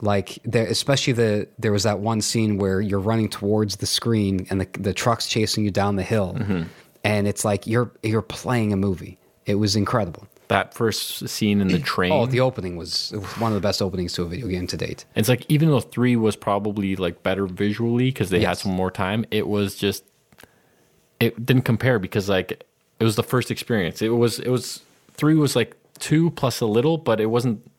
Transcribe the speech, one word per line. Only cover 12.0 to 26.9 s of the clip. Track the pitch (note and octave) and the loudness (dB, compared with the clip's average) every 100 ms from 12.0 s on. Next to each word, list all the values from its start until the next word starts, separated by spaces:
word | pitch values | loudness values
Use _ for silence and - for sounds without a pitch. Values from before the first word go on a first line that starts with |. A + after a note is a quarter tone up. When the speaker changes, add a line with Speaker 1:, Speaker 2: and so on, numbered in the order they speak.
| F2+ | 2
Speaker 1:
Oh, | D3+ A#2+ | 2 2
the | B2 | 2
opening | C3 B2 F#2 F2 | 0 0 -6 -8
was, | D#2+ - - | -6 -6 -6
it | G#2+ | -8
was | F#2 - | -8 -4
one | A2+ | 0
of | |
the | G#2 | 0
best | G2+ - | 0 0
openings | G2 F#2 F2 | -2 -2 -4
to | - | -4
a | F2+ | -6
video | F2 E2+ | -6 -4
game | F#2 F2+ | -4 -4
to | E2+ | -6
date. | - - - - | -6 -8 -6 -2
Speaker 2:
It's | A2 | 2
like, | B2 - | 0 2
even | D3+ D#3+ | 2 4
though | C3+ | 2
three | - - B2 | 0 0 2
was | A#2+ A2 G2+ | 4 2 0
probably, | - G2+ G#2+ G#2 G2 F#2+ | 0 0 0 -2 -2 0
like, | F2+ F2 | -2 -2
better | F#2 F#2+ G2 | -2 -2 -2
visually | F2+ G#2 G#2 A#2 A#2+ B2+ | -2 -2 0 0 2 0
'cause | C3 F#2+ | 0 0
they | F2+ | 2
had | F2 | 2
Speaker 1:
Yes. | F2+ | 0
Speaker 2:
some | G2+ | -2
more | F#2 F#2 | -2 -2
time, | - F#2+ A2 G#2+ | -2 -2 -2 -2
it | G#2+ G2 | -2 -2
was | G#2 G2+ - | 0 -2 -2
just, | - - - _ _ - - _ _ _ _ _ _ - | -2 -2 -8 _ _ -20 -20 _ _ _ _ _ _ -2
it | A#2 - | 0 0
didn't | B2 C3 | 2 2
compare | - A2 B2+ A#2 | 4 2 2 0
because, | F#2 G#2+ G2 | 0 -2 0
like, | F#2+ F#2 - - _ _ - | 0 0 -6 -12 _ _ -2
it | |
was | A2+ G#2+ | 0 2
the | |
first | - B2+ - | 0 0 -2
experience. | A2+ - A2+ E2+ - | -6 -2 -2 -2 -2
It | A2 | 0
was, | A#2 A#2 - | 2 2 0
it | - | -2
was, | B2+ - - - _ _ | -2 -2 -12 -16 _ _
three | - D3 | 0 4
was, | D#3 C#3+ B2 | 4 4 2
like, | A2 - _ - | -2 -4 _ -12
two | - D3+ E3+ | 0 2 2
plus | - C3 - | 0 -2 0
a | A2+ | 0
little, | G#2+ C#3+ | 2 2